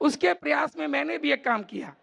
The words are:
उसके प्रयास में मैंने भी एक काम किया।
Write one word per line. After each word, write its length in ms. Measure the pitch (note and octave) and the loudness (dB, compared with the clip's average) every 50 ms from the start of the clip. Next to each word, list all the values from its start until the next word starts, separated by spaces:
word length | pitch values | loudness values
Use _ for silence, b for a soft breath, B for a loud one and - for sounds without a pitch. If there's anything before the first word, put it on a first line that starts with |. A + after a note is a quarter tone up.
उसके 320 | - D4+ B3 - - F4+ F4 | 2 2 2 4 2 2 2
प्रयास 440 | F4 - D4 D4+ C#4+ D#4 - - | 2 0 0 2 2 0 -2 -4
में 80 | E4 D#4 | -6 -4
मैंने 300 | D4+ C#4 C#4 D4 D#4 E4+ | -2 -2 -2 -2 -2 -4
भी 140 | D#4+ D4+ C#4+ | -2 0 0
एक 120 | C#4 C4 - | 0 0 0
काम 180 | B3+ A#3 G#3+ G3+ | 0 0 -2 -2
किया। 300 | - G#3 - C4 - - _ | -8 -10 -10 -10 -12 -14 _